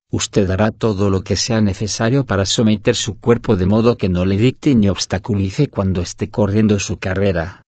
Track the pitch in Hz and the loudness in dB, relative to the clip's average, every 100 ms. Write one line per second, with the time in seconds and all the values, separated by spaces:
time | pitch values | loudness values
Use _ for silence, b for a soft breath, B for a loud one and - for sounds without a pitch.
0 | - - - - 92 95 107 101 113 95 | -8 -6 -2 0 0 0 0 0 -2 0
1 | 101 95 - 95 - 113 104 92 104 - | 0 0 -2 -4 -2 0 0 -2 -6 -2
2 | 113 139 131 98 92 - 110 104 - 104 | 0 0 0 -2 0 2 2 2 0 0
3 | - - 120 117 - 101 92 107 117 117 | -2 -4 0 2 2 0 2 2 2 2
4 | 98 90 95 98 120 - 156 120 98 87 | 0 0 0 2 0 0 2 4 2 0
5 | - - - 101 95 120 139 - 95 90 | -4 -4 -2 -2 -2 -2 -2 0 -2 -2
6 | 85 - 101 - 101 107 107 101 - 87 | -4 -6 -6 -2 0 2 2 2 -2 -6
7 | 95 95 101 85 80 - _ | -4 -2 0 0 -4 -10 _